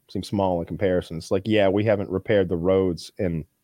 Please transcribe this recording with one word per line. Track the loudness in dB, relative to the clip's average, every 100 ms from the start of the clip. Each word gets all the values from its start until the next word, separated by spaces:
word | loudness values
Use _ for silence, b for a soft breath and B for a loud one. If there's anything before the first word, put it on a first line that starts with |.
| _
seem | -10
small | -4 0 0 0
in | -4
comparison. | -2 0 0 -2 -10
It's | -4
like, | -4 0
yeah, | 2 4
we | 2
haven't | 2 0 0
repaired | -4 2 2 2
the | 0
roads | 2 2 2 -2 -10 -6
in | -4 -4 -8 _